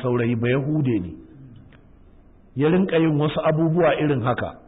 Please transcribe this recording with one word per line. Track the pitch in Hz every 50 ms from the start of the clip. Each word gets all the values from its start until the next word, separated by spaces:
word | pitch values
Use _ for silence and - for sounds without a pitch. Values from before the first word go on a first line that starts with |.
saurayi | - 127 123 120 117 117 123
ba | 110 117 120
Yahude | 127 139 135 147 151 156 139 127 113 101
ne. | 90 85 - - - - - - - - - - - - - - - - - - - - - - - - - - - - -
Ya | 127 143 156
rinka | 175 185 196 185 - 160
yin | 165 160 151 143
wasu | 151 147 - 165 156
abubuwa | 160 156 156 165 160 156 180 170 151 135 123
irin | 151 147 143 127
haka. | 110 127 120 - - 82 - - -